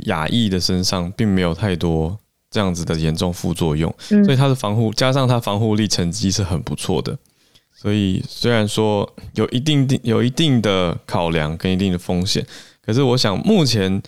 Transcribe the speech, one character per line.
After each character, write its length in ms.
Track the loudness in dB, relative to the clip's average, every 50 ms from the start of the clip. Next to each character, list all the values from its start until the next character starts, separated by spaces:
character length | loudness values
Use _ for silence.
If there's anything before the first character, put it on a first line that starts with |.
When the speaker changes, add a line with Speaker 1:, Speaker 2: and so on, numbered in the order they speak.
| -4
Speaker 1:
亚 200 | -4 -2 -2 -2 0
裔 200 | 0 0 2 2
的 100 | 0 0
身 240 | 0 0 0 0 0
上 300 | 0 -2 -2 -4 -4 -4
并 160 | -2 0 2
没 140 | 2 2 2
有 120 | 0 0
太 220 | -2 -2 -2 -2
多 420 | 0 0 0 0 0 0 -2 -4 -8 -12 _ _ _ _ _
这 80 | -2 -2
样 160 | 0 0 -2
子 100 | -2 -2
的 100 | -2 -2
严 180 | 0 0 0 0
重 160 | 0 -2 -4
副 220 | -4 -4 -4 -4 -2
作 220 | -2 0 0 0
用， 180 | 0 0 -2 -4 -8 -4 0
Speaker 2:
嗯。 140 | 2 4 4
Speaker 1:
所 80 | 4 4
以 40 |
它 120 | 4 4 2
的 60 | 2
防 200 | 0 -2 -2 0
护， 180 | 0 0 0 0
加 180 | 0 0 2 2
上 160 | 2 2 2
它 100 | 2 0
防 220 | 0 -2 -2 0
护 160 | 0 2 2
力 100 | 2 2
成 240 | 0 0 0 -2 -2
绩 200 | -2 0 0 0
是 120 | 0 0 -2
很 180 | -2 -2 -4 -4
不 120 | -4 -6
错 280 | -6 -4 -2 -2 -2 -2
的。 140 | -4 -8 -10 -12 _ _ _ _ _ _ _ _ _ _
所 200 | -8 -4 -2 0
以 320 | 2 2 2 0 -2 -4
虽 240 | -8 -8 -4 -2 0
然 160 | 2 2 0
说 420 | 0 0 0 0 2 2 0 -2 -4 -8 -14 -20 -8 -4
有 120 | -2 -2 0
一 100 | 0 -2
定 260 | 0 2 2 2 2
的， 140 | 2 0 0 0
有 200 | 0 0 2 2
一 80 | 0
定 300 | 2 2 2 2 4 4
的 380 | 4 2 2 2 2 0 -2 -4 -6
考 240 | -6 -2 -2 0 0
量 260 | 0 0 0 -2 -2
跟 140 | -2 -2 0
一 60 | 0
定 160 | 0 0 0 0
的 60 | -2
风 280 | -2 -2 -2 -2 -2
险， 180 | -2 -2 -4 -4 -6 -10 -18 -20 -20 -20 _ _
可 80 | -2 0
是 100 | 2 2
我 140 | 2 2
想 220 | 2 2 0 0 0 2
目 180 | 2 4 4 4
前 380 | 2 2 0 0 0 0 -2 -4